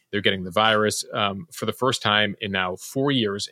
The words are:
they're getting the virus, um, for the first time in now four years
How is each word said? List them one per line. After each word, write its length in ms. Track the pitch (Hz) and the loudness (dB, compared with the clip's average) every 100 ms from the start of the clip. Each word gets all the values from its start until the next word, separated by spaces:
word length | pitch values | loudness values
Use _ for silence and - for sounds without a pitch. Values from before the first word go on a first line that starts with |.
| _ | _
they're 120 | 104 | 0
getting 220 | 101 95 | 0 0
the 60 | 90 | -2
virus, 540 | 87 110 107 107 - - | 2 4 4 2 0 -4
um, 340 | - 101 98 - | -2 -2 -2 -10
for 140 | - 107 | -6 -6
the 60 | |
first 260 | - 131 - | -2 -2 0
time 340 | 110 104 107 98 | 2 2 2 -2
in 100 | 104 | -4
now 260 | 95 92 92 | -2 -2 -4
four 360 | - 139 139 | -6 -2 0
years 340 | 135 104 101 - | 2 0 -2 -8